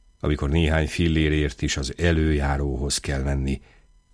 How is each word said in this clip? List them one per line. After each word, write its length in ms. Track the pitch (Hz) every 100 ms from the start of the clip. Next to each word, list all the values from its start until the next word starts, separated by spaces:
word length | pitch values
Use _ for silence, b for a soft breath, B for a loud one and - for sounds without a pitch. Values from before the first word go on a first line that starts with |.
| _ _
amikor 300 | 76 76 71
néhány 380 | 80 78 78 76
fillérért 760 | - 82 80 78 76 73 -
is 140 | 73 -
az 180 | 64 -
előjáróhoz 1000 | 85 82 78 76 69 69 69 65 69 -
kell 240 | - 69
menni. 380 | 67 69 67 67 b b b b _